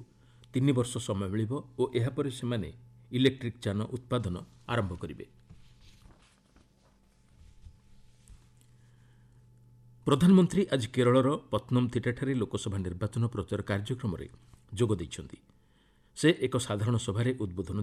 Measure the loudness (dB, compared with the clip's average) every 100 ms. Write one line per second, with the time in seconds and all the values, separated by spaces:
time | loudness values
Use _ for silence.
0 | -14 _ -20 -20 -6 0 2 2 0 -4
1 | -4 -4 -2 -2 -2 -4 -8 -2 0 0
2 | -2 -2 -4 -4 -4 -4 -6 -12 -20 -20
3 | -6 4 4 4 -8 -4 -4 -2 -4 -6
4 | -4 -2 -2 -6 -10 -16 -6 -4 -2 -6
5 | -10 -12 -16 -20 -20 -20 -20 -20 -20 -20
6 | -20 -20 _ _ _ -20 _ _ _ _
7 | _ _ _ -20 -20 -20 -20 -20 -20 -20
8 | -20 -20 -20 -20 -20 -20 -20 -20 -20 -20
9 | -20 -20 -20 -20 -20 -20 -20 -20 -20 -6
10 | 0 6 8 8 8 4 2 0 0 2
11 | 6 6 4 0 -2 -4 0 0 2 0
12 | -2 -4 -2 -2 -2 -4 -4 -4 -4 -4
13 | -4 -2 -2 -2 -4 -4 -2 -4 -4 -6
14 | -4 -6 -10 -18 -20 -20 -10 -2 0 0
15 | -4 -10 -14 -16 _ _ _ _ _ _
16 | _ 2 4 4 0 -2 -2 -2 2 0
17 | 0 -2 0 -2 -6 -6 -6 -4